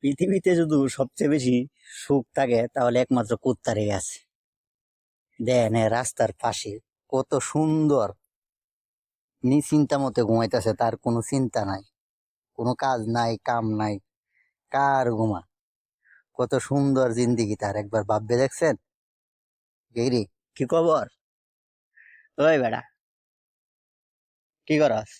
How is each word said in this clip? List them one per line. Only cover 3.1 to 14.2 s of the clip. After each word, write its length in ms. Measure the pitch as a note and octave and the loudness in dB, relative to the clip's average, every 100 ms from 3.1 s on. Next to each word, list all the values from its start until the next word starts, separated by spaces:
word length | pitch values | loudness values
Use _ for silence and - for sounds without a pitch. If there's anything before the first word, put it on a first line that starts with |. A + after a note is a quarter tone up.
| B2+ G#2+ A#2 | 0 0 -2
কুত্তারই 460 | C3 A#2 - G#2+ G#2 | -2 -2 -2 -2 0
আছে। 260 | G2 - - _ _ _ _ _ _ _ _ _ _ _ _ | -2 -6 -14 _ _ _ _ _ _ _ _ _ _ _ _
দেখেন, 340 | A#2 B2 A2 A2+ | 0 2 2 2
এ 80 | A2 | 2
রাস্তার 420 | A2+ B2+ - A2 - | 0 -4 -2 -2 0
পাশে 300 | A#2 G#2+ G#2+ G#2 _ _ _ | -6 -4 -10 -12 _ _ _
কত 200 | C3 C3 C#3 - | -4 0 -2 -2
সুন্দর 560 | D3 D#3 D#3 D3+ C#3 G2+ G2 _ _ _ _ _ _ _ _ _ _ _ _ | 0 0 2 2 2 0 -6 _ _ _ _ _ _ _ _ _ _ _ _
নিশ্চিন্তা 520 | B2 C#3+ - D3+ C#3+ C#3+ | 0 0 2 0 2 0
মতে 240 | C3+ A2+ | -2 -2
ঘুমাইতেছে, 480 | A2 A2+ A2+ B2 A2 | 0 2 0 0 -2
তার 200 | G#2+ A#2 A2 | 0 -2 -2
কোনো 220 | - A#2 | -2 -2
চিন্তা 400 | - C#3 B2+ A#2+ G2 | -2 -2 -2 -2 -4
নাই, 180 | F#2+ G#2 _ _ _ _ _ _ - | -8 -12 _ _ _ _ _ _ -6
কোনো 140 | A#2 B2 | -4 -2
কাজ 240 | C3+ B2+ A2 | -2 -2 -2
নাই, 240 | A#2 A#2 A2+ | -2 -2 -2
কাম 220 | - A#2 A2 G#2+ | -4 -2 -2 -2
নাই, 140 | G#2+ G2+ _ _ | -2 -6 _ _